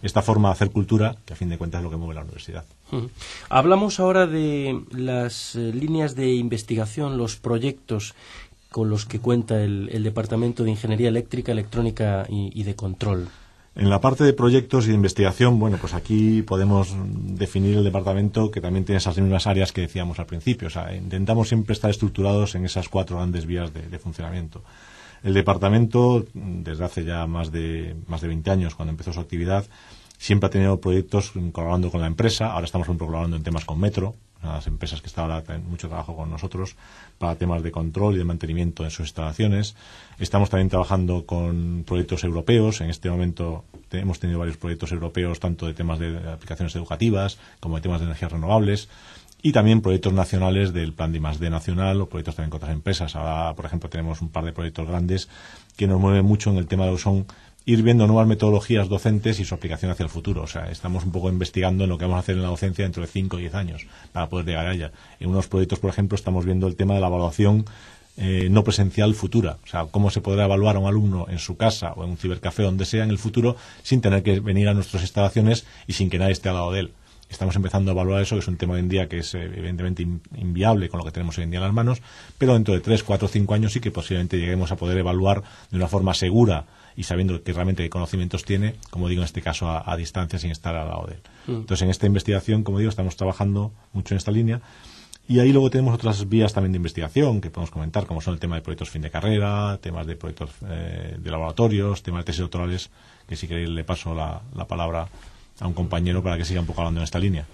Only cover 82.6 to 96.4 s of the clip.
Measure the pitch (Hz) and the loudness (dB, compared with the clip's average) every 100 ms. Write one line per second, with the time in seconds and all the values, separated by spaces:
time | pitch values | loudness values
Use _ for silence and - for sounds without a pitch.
82.6 | 104 92 - 110 - - 101 107 101 107 | 4 0 2 0 2 0 2 2 2 2
83.6 | 107 131 113 - 82 92 87 92 85 92 | 2 0 -4 -6 -4 -2 0 -2 0 0
84.6 | 87 90 87 92 87 90 95 98 101 - | -2 -2 0 0 2 2 4 2 0 -18
85.6 | - 90 90 98 92 90 92 104 117 82 | -6 -2 0 2 0 0 2 4 4 4
86.6 | - - - - 90 87 95 87 - 85 | -4 -18 -20 -12 -4 -2 0 -2 -4 -2
87.6 | 92 92 85 90 87 95 90 92 - 101 | -2 -2 -2 -4 -4 -4 -4 -6 -2 0
88.6 | 104 110 - 87 87 90 85 - 85 82 | 0 -4 -12 -6 -2 -2 -2 -4 -6 -4
89.6 | 85 80 - 85 82 - 85 90 85 78 | -2 -4 -4 -6 -4 -4 -4 -4 -6 -6
90.6 | 87 82 78 - 85 - - - - 120 | -6 -6 -6 -8 -10 -12 -18 -18 -8 -8
91.6 | 107 - 92 90 104 101 - 98 - 107 | -4 0 0 2 2 2 2 -2 2 0
92.6 | 107 98 110 107 92 - 95 92 101 101 | 2 0 0 0 -4 -2 -4 0 0 0
93.6 | 101 104 _ 98 - 95 98 104 113 117 | -2 -8 _ -8 -2 -2 0 2 2 0
94.6 | - - - - - - _ 123 123 139 | -6 -20 -20 -20 -20 -20 _ 4 6 6
95.6 | 135 131 131 117 117 104 98 110 | 6 4 2 2 0 0 2 4